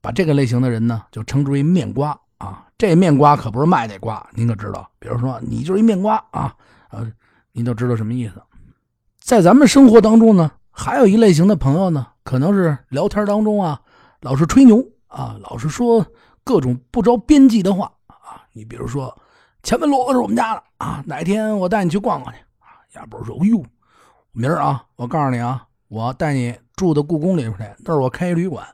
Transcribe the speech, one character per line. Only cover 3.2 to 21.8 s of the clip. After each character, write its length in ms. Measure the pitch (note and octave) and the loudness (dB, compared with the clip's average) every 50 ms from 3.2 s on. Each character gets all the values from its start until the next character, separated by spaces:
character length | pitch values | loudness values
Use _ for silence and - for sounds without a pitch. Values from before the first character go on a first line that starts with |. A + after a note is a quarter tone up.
| D3 D3 D3 | 4 4 4
可 140 | - - - | 2 -2 -6
不 100 | G2 A#2+ | -4 -2
是 60 | D3 | 0
卖 200 | E3 F#3 C#3+ A#2 | 0 0 0 -2
那 100 | A2 G2+ F#2+ | -6 -12 -12
瓜， 280 | F#2+ A2 G#2+ - - - _ | -10 -10 -10 -12 -14 -16 _
您 160 | A2+ A#2 A#2 | -4 -2 -2
可 80 | A2+ | -2
知 160 | G2 G#2+ G2+ G2 | -4 -8 -12 -12
道？ 180 | F#2 - - _ _ | -12 -14 -18 _ _
比 80 | - | -12
如 100 | - A2+ A#2 | -8 -6 -4
说， 220 | A#2+ C3 C3 A2+ | -4 -4 -6 -8
你 220 | - - A#2 A2+ B2+ | -10 -8 -8 -8 -6
就 100 | D#3 F#3 | -4 0
是 60 | G3+ | 2
一 40 | A3 | 2
面 200 | A3+ G#3+ F3+ F#3+ | 2 2 2 0
瓜 140 | G#3+ G#3+ A3 - _ - | -2 -2 -2 -4 _ -10
啊， 200 | E3 - - - _ _ _ _ _ _ _ | -8 -8 -8 -10 _ _ _ _ _ _ _
呃， 200 | - G#2+ A2 A2+ G#2+ _ _ _ _ _ _ _ _ | -14 -12 -12 -12 -12 _ _ _ _ _ _ _ _
您 120 | A#2+ A#2 | -8 -6
就 80 | B2 A#2+ | -6 -4
知 160 | A2 B2 B2 | -4 -2 -4
道 60 | A#2+ | -2
什 100 | A2 A2 | -2 -4
么 80 | G#2+ A#2 | -6 -6
意 160 | B2+ A#2+ - | -6 -8 -8
思。 140 | - A2+ _ _ _ - - - _ _ _ _ _ _ _ _ _ _ | -12 -18 _ _ _ -20 -20 -20 _ _ _ _ _ _ _ _ _ _
在 200 | _ - B3+ A3+ | _ 0 2 4
咱 160 | E3+ F3 G3 | 6 6 6
们 100 | C4 D4+ | 6 6
生 220 | A3+ - C#4 C#4 B3 | 6 6 8 8 10
活 120 | G#3+ A#3 | 8 8
当 180 | G3+ A3 G#3+ A3+ | 6 6 4 6
中 180 | A3+ A3+ A3 | 6 6 6
呢， 140 | F#3 E3 D3 - _ _ _ _ | 4 2 0 -2 _ _ _ _
还 260 | - - - - C#4+ | -12 -8 -6 0 2
有 80 | C4+ | 4
一 100 | G3 G3 | 4 4
类 160 | A3+ A#3 G#3 F3 | 4 4 4 4
型 140 | D3 E3+ | 4 4
的 80 | G3 G#3+ | 2 2
朋 200 | D3+ - C3+ C#3 | 2 0 -2 0
友 140 | E3 G3 F#3 | 0 0 -2
呢， 180 | E3 C#3+ A#2+ - _ _ _ | -2 -4 -6 -10 _ _ _
可 160 | - - B2+ | -6 -4 -2
能 120 | C#3 E3+ G#3 | -2 0 0
是 240 | G3 F#3 E3 D3 B2+ _ _ | 0 0 -2 -2 -4 _ _
聊 200 | B2+ C3+ E3 G3+ | -6 -4 -4 -2
天 160 | - G3+ G#3 | -2 -4 -4
当 200 | G3+ G#3 G#3 A3 | -2 -2 -2 -2
中 180 | G#3+ G#3+ G#3 G3 | -2 -2 -2 -2
啊， 180 | E3 D3 - _ _ _ _ _ _ _ _ | -4 -6 -8 _ _ _ _ _ _ _ _
老 140 | - - C3+ | -8 -6 -2
是 100 | C3+ E3 | -2 -2
吹 180 | D#3 - C4 C#4 | 2 4 8 8
牛 200 | B3+ G#3+ A3+ C4+ - _ _ _ | 8 8 8 4 -2 _ _ _
啊， 300 | _ - - C3+ A#2 G#2+ G#2 | _ -14 -12 -12 -12 -12 -14
老 160 | G2+ - - | -16 -14 -14
是 120 | A#2+ A2+ D#3 | -10 -8 -8
说 360 | D3 - A#3+ A#3+ A#3 A3+ F#3 - _ _ _ _ _ _ _ | -6 -4 0 0 2 0 0 -2 _ _ _ _ _ _ _
各 180 | - C4 G3+ | -2 -2 0
种 180 | C3 B2 B2 B2+ _ _ | 0 0 -4 -6 _ _
不 100 | - B3 | -6 -2
着 160 | G3+ A3 A#3+ | 2 2 0
边 320 | A#3 - - D#4 C#4+ C4+ C4+ | 0 2 2 6 6 6 6
际 140 | G#3+ A3+ F3+ | 6 4 0
的 100 | F#3 G3+ | 0 -2
话 180 | F#3 G3 - _ _ _ | -2 -4 -10 _ _ _
啊。 360 | _ _ _ _ - - - _ _ _ | _ _ _ _ -20 -20 -20 _ _ _
你 120 | A2 G#2+ | -20 -20
比 120 | A2+ A#2 | -20 -14
如 100 | A#2 A#2+ | -12 -12
说， 300 | A#2+ A#2+ C#3 C3 B2 - _ _ _ _ _ _ _ _ _ _ | -10 -8 -10 -10 -10 -14 _ _ _ _ _ _ _ _ _ _
前 180 | - A3+ - | -6 -4 -2
门 80 | - D4 | 0 0
骡 180 | C#4+ C4 B3 B3 | 0 0 -2 0
子 40 | C4 | -2
是 60 | B3 | -2
我 80 | A#3 | -2
们 100 | G3+ G#3+ | -2 -2
家 180 | A#3+ A#3+ A3 A3 | -2 -2 -4 -6
的 80 | - _ _ _ | -10 _ _ _
啊， 260 | _ - - D#3+ D3+ C#3 | _ -10 -10 -10 -10 -10
哪 180 | - D3+ C3+ E3 | -12 -10 -8 -4
天 320 | E3 G3 A3 A3 G#3+ G#3+ | -4 -2 -2 -2 -4 -4
我 100 | G3+ F#3 | -4 -4
带 180 | F3+ F#3+ G#3+ | -2 -2 -2